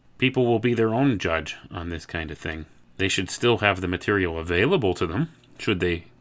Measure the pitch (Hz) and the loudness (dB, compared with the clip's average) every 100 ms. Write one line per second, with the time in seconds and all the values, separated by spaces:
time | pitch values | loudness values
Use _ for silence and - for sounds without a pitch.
0 | _ - 131 131 120 113 123 113 113 117 | _ -2 0 2 2 2 2 2 2 4
1 | 139 98 87 82 78 - - 90 85 82 | 2 2 0 -2 -4 -12 -12 -10 -6 -8
2 | - 82 78 80 80 80 80 - - - | -8 -8 -8 -8 -8 -8 -12 -20 -18 -4
3 | 95 - 90 - 120 110 104 92 90 90 | 0 0 -2 0 2 4 2 2 -2 -2
4 | - 101 87 82 82 87 131 190 98 85 | 0 2 0 -2 0 2 2 2 2 0
5 | 87 95 160 - _ - - 92 90 82 | -2 -2 -4 -8 _ -6 -2 0 0 -2
6 | - - | -8 -16